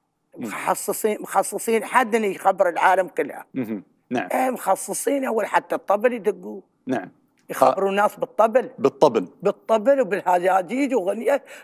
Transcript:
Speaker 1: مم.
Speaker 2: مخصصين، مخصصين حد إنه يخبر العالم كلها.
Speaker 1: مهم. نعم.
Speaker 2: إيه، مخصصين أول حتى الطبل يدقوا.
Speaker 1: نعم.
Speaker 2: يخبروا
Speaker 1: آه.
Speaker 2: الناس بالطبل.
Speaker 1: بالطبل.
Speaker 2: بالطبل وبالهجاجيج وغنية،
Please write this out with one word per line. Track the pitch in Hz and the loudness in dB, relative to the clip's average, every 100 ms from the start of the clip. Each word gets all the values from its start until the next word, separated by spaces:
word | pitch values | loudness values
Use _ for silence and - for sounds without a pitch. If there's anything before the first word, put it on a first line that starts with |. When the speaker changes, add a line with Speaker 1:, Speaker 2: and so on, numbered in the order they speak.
| _ _ _ - | _ _ _ -12
Speaker 1:
مم. | - | -10
Speaker 2:
مخصصين، | 175 - - - 190 220 214 | -6 -4 -4 -4 -4 -4 -4
مخصصين | - 196 185 202 - 226 | -2 -2 -2 -6 -2 -2
حد | 247 247 240 | 0 0 0
إنه | 226 208 | 0 -2
يخبر | 190 196 196 180 | 0 -2 2 0
العالم | 156 180 185 180 | 2 4 4 0
كلها. | - 147 - - | -4 -6 -8 -10
Speaker 1:
مهم. | 135 110 104 - _ _ | -8 -6 -6 -10 _ _
نعم. | 127 - | -6 -2
Speaker 2:
إيه، | - 262 | -2 0
مخصصين | 233 190 190 - 175 - 277 | -2 -2 -2 -2 -6 -2 -2
أول | 262 226 196 | -2 -2 0
حتى | - - | -2 -2
الطبل | 160 - 208 208 | -6 0 0 0
يدقوا. | 240 196 185 202 208 - _ - | 0 -4 -4 -10 -14 -16 _ -6
Speaker 1:
نعم. | 123 - _ _ _ - | -6 -6 _ _ _ -12
Speaker 2:
يخبروا | - 131 - 196 | 2 4 4 0
Speaker 1:
آه. | |
Speaker 2:
الناس | 196 208 - | 2 0 -2
بالطبل. | 170 - 220 240 220 - | -6 2 4 4 0 0
Speaker 1:
بالطبل. | 131 - 143 110 90 _ | 0 4 4 4 -2 _
Speaker 2:
بالطبل | 190 - - 220 208 277 | -4 -4 0 0 4 2
وبالهجاجيج | 208 196 180 180 180 190 170 247 285 | 2 -2 0 2 2 0 0 -2 0
وغنية، | 254 180 208 - 277 - - | 0 -2 -2 0 -2 -4 -20